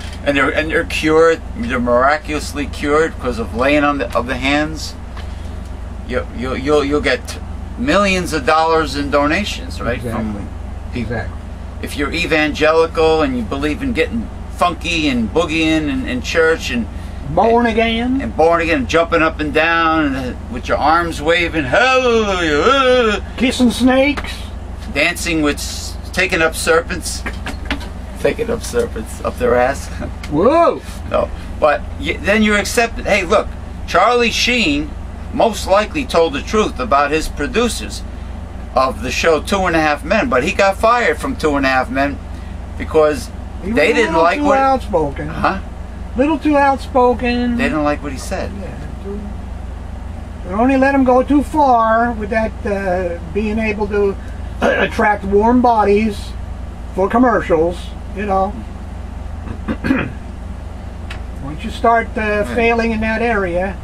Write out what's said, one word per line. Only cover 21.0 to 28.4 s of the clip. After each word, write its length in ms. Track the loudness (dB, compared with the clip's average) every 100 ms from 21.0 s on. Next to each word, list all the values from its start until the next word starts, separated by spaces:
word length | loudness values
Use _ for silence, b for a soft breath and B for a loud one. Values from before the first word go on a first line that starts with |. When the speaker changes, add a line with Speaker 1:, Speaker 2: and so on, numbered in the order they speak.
| 2 -2
Speaker 1:
waving, 440 | 0 2 0 -2 2
hallelujah, 960 | 4 4 4 4 2 2 0 2 4
uh, 580 | 4 4 4 4 4 0 -4 -2
Speaker 2:
Kissing 340 | 0 2 2
snakes. 600 | 4 4 4 4 0 -6 -8 -10 -10 -10 -10 -6
Speaker 1:
dancing 480 | 0 0 0 -2 0
with, 160 | 0 0
s-, 400 | -6 -8 -8 -10 -8
taking 280 | -2 0 2
up 140 | 0 0
serpents, 640 | 2 2 2 -6 -6 -6 -6 -8 -8 -6 -6 -6 -8 -10 -10 -2
taking 280 | -2 0